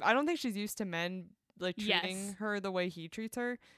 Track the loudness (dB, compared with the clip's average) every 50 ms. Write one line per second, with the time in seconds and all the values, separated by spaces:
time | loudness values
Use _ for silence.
0 | 4 6 6 6 6 4 2 0 0 -2 -2 -2 -2 -4 -2 -4 -4 -2 -2 -2
1 | -2 -2 -2 -6 -8 -12 -16 _ _ _ _ -4 -4 -2 -2 0 2 4 4 4
2 | 4 2 -2 -2 -4 -6 -6 -4 -2 -2 -2 0 -2 0 0 0 0 0 -2 -6
3 | -10 -10 -8 -6 -8 -6 -4 -4 -4 -4 -4 -6 _ -16 -10